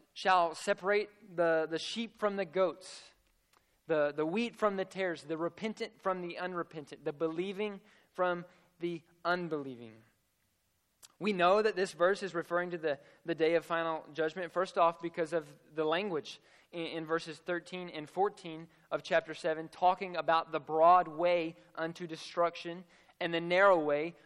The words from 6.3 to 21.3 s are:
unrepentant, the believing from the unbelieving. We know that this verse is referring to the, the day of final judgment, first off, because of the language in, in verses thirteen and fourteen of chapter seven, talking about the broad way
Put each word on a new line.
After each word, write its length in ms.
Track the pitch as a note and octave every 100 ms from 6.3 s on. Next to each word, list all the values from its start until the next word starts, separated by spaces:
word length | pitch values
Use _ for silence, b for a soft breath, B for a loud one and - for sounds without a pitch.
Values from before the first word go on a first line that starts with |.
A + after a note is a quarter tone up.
| -
unrepentant, 680 | F3+ F3 D#3+ D#3+ C#3 D3
the 80 | D3
believing 680 | C#3+ E3 D#3+ F#3+ F#3+ G#3+ G3 b b b
from 320 | - F3+ F3 F3 b b _
the 220 | F3 E3 - _
unbelieving. 720 | E3+ F3+ E3+ D3+ C3+ A#2+ A#2 A2 _ _ _ _ _ _ _ _ _ _ - -
We 120 | G3+
know 300 | F#3 F3 G#3
that 140 | A3 F3+
this 180 | E3
verse 300 | D#3 F3+ G3
is 120 | G3 E3
referring 360 | D#3 F3 F3+
to 60 | E3+
the, 220 | D#3 C3+ B B -
the 100 | D#3+
day 200 | D#3+ E3
of 100 | D#3
final 380 | E3 E3 D#3+ -
judgment, 380 | D3+ D#3 F#3 E3+
first 260 | F3 F#3 G3
off, 240 | E3+ E3
because 300 | E3+ F3+ D#3+
of 140 | E3 D3 - - D#3
the 100 | D#3
language 560 | E3 G#3 D#3 - - b b b
in, 120 | F3 D#3+
in 180 | D#3+ D#3
verses 320 | E3 E3 D3+
thirteen 520 | - F3 E3 F3+ F3
and 200 | D#3 D3+
fourteen 580 | F3+ G3+ - E3+ D#3+ E3 b b
of 100 | D3+
chapter 320 | - E3+ D#3+
seven, 360 | D#3 E3+ D#3+ D#3+
talking 480 | - F3+ F#3 F#3+ F3
about 340 | D#3 E3 D#3+
the 80 | D#3
broad 480 | D3 D#3 E3 F3+ E3
way 480 | D3+ F3